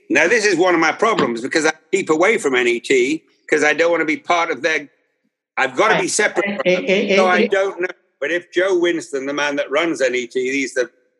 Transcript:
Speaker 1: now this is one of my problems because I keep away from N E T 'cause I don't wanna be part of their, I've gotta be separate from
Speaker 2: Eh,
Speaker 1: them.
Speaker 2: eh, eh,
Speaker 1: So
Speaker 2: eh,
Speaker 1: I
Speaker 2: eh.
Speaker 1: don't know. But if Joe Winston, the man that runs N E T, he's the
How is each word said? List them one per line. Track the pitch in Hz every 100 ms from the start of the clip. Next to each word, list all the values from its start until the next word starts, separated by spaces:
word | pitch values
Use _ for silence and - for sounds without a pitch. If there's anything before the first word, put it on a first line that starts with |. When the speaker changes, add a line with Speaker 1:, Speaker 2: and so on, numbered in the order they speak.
| -
Speaker 1:
now | 120 165
this | 233 208
is | 170
one | 180 170
of |
my | 160
problems | 147 220 208 143 113
because | 131 165 156
I | - _
keep | 196 165
away | 156 185 226
from | 147 131
N | 120
E | 120
T | - 135 123 156 - _ -
'cause | 156
I | 151
don't | 151 165
wanna | 170 156
be | 147
part | - 175 165
of | 139
their, | 160 156 147 _ _ _ _ _ _ -
I've | 131 131
gotta | 208 -
be | 180
separate | - 208 - 202
from | 202 -
Speaker 2:
Eh, | 180
Speaker 1:
them. | 180
Speaker 2:
eh, | 190 214
eh, | 196
Speaker 1:
So | 185
Speaker 2:
eh, |
Speaker 1:
I | 180
Speaker 2:
eh. | 202
Speaker 1:
don't | 196 196 175
know. | 180 - _ _
But | 139
if | 175 180
Joe | - 190 185
Winston, | 175 165 - 139 135
the |
man | 147 147 143
that | 131
runs | 135 170 139
N | 127
E | 123 120
T, | 131 127
he's | 139 127 131
the | 123 - _